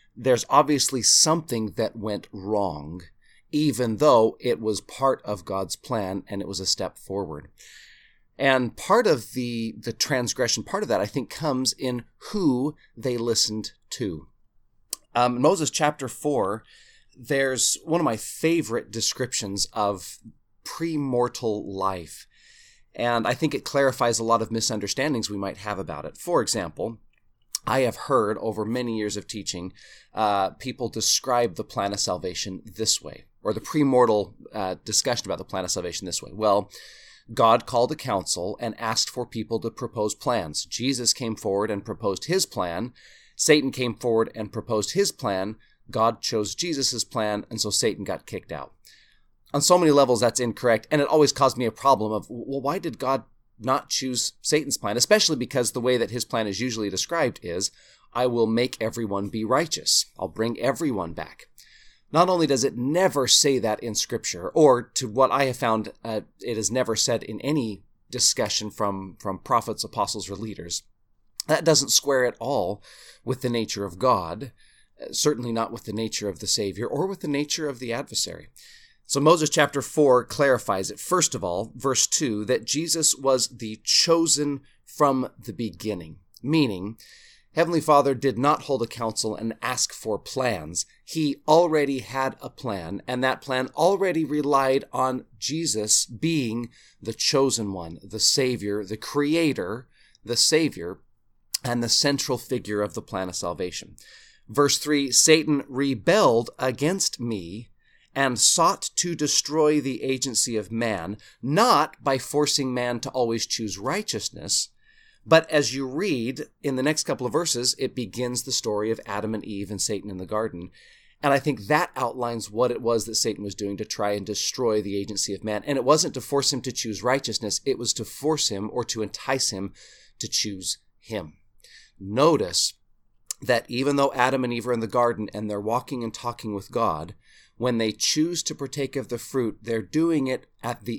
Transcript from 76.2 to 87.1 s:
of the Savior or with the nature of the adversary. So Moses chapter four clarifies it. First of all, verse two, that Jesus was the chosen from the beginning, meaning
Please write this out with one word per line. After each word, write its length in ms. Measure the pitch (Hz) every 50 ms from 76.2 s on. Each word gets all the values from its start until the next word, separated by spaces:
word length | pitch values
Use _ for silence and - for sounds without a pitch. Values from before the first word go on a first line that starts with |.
| 104 101
of 120 | 90 -
the 80 | 104 95
Savior 400 | - 117 104 98 90 95 117 -
or 200 | - 143 185 190
with 140 | 196 -
the 80 | - 151
nature 400 | 143 139 147 147 - - 156 147
of 100 | 135 120
the 140 | 127 117 113
adversary. 560 | 123 143 - - - - - 85 - - - - - - - - - - - _ _ _
So 160 | - - 139
Moses 280 | 143 156 175 165 156 -
chapter 320 | - 160 147 139 - 143
four 440 | 123 - - 156 151 135 123 123 117
clarifies 680 | - - - 147 139 127 110 - - 101 95 95 92
it. 80 | 101 -
First 340 | - - 175 180 156 - -
of 100 | 107 90
all, 260 | 90 87 92 110 110 -
verse 320 | 123 117 135 127 - - -
two, 360 | - - 160 127 107 104 107
that 200 | 101 127 117 117
Jesus 500 | - - 147 165 165 165 165 151 - -
was 420 | - 135 135 135 127 - - - -
the 220 | 117 107 110 - -
chosen 760 | - - - - 170 165 170 165 160 - 143 147 147 143 135 - _ _ _ _
from 440 | - - - 151 143 135 131 127 - - -
the 120 | - - 95
beginning, 680 | 80 120 107 85 - - 107 101 90 82 82 80 - - _ _ _ -
meaning 540 | 127 156 165 143 117 98 90 92 104 113 - - -